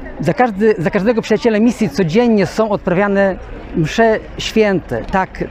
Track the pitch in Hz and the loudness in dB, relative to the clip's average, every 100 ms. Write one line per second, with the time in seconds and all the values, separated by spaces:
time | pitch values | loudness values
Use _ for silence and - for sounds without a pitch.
0 | - - 151 - 247 190 220 208 165 202 | -12 -6 -2 0 0 2 2 2 0 0
1 | 202 226 - 214 233 208 240 - 208 - | 0 0 0 0 2 2 2 2 -2 0
2 | 170 196 240 214 175 - 220 202 196 175 | 0 2 4 4 2 0 0 0 0 0
3 | 202 196 196 180 - - - - 156 - | 2 2 2 0 -8 -14 -8 -4 -2 2
4 | 226 208 - - - 220 214 185 - 113 | 2 2 -4 -10 -4 2 2 2 -2 -6
5 | - 190 185 - 175 | -2 -2 -2 -6 -4